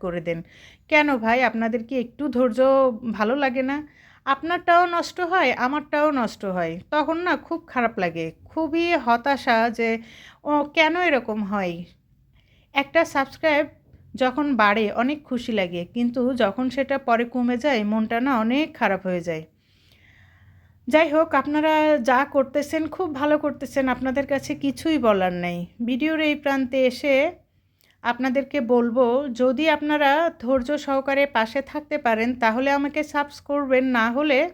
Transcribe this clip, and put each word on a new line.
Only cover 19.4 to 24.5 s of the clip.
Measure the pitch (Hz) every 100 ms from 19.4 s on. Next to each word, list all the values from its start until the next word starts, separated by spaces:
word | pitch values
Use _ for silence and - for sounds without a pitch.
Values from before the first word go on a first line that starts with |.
| 160 _ _ _ _ _ _ _ _ _ - - _ _ -
যাই | 302 320
হোক, | 302 320
আপনারা | 277 285 302 311 311 311 302
যা | 233 254 277
করতেছেন | 277 262 294 294 320 311
খুব | - 359
ভালো | 262 294 302
করতেছেন, | 302 285 277 285 262
আপনাদের | 247 262 254 277
কাছে | 269 -